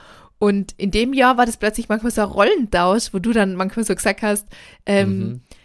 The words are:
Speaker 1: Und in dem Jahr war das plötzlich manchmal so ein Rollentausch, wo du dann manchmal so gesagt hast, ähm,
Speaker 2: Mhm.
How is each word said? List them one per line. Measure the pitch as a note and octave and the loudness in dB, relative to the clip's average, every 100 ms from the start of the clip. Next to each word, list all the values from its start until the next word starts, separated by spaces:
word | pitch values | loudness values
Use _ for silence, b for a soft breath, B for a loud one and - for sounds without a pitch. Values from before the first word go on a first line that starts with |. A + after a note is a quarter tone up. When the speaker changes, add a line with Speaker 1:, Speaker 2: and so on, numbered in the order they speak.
| B B B _ | B B B _
Speaker 1:
Und | G3+ G3 F#3+ - | 0 0 -4 -6
in | G3+ | -2
dem | G#3 B3 | 0 2
Jahr | C4+ B3+ A#3+ | 4 4 4
war | A#3+ | 0
das | - | 0
plötzlich | G#3+ G#3+ - | -4 -4 -4
manchmal | G#3+ A#3 | -4 -2
so | A3 | -2
ein | G3+ | -2
Rollentausch, | - G#3+ G4+ A3 F3 F3+ A3 - | 2 2 2 0 0 2 0 -2
wo | F#3+ | -4
du | A3 | 0
dann | A3+ F#3+ F#3 | 0 0 -2
manchmal | F#3+ A#3 | -4 -4
so | G#3+ | -4
gesagt | F#3 G#3 G3+ | -2 -2 -2
hast, | G#3+ G#3 - B B B - | -2 -2 -6 B B B 0
ähm, | G3 - G3 | 2 2 -2
Speaker 2:
Mhm. | - B2 b b | -4 -8 b b